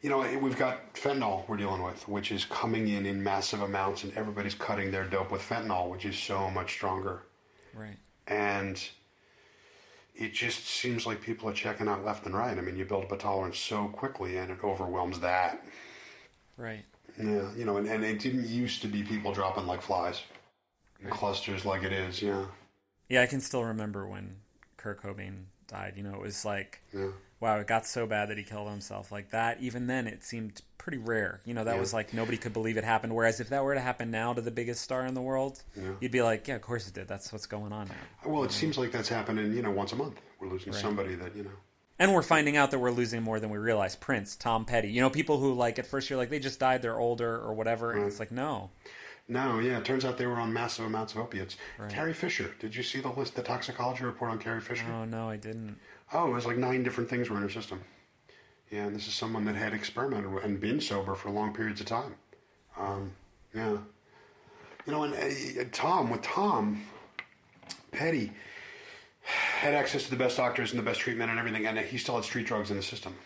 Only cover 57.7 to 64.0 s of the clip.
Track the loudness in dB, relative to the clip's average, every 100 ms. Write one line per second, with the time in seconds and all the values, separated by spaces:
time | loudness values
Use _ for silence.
57.7 | -8 -10 -20 _ _ _ -20 -20 _ _
58.7 | -2 -2 -2 -4 -2 -2 0 0 0 0
59.7 | -2 -4 -2 0 0 0 -2 0 0 2
60.7 | 2 2 0 0 -2 -2 0 0 0 -2
61.7 | -2 -2 -2 -2 -10 _ -20 _ _ _
62.7 | -6 -2 -2 -4 -10 -20 -20 -10 -4 0
63.7 | 0 -2 -18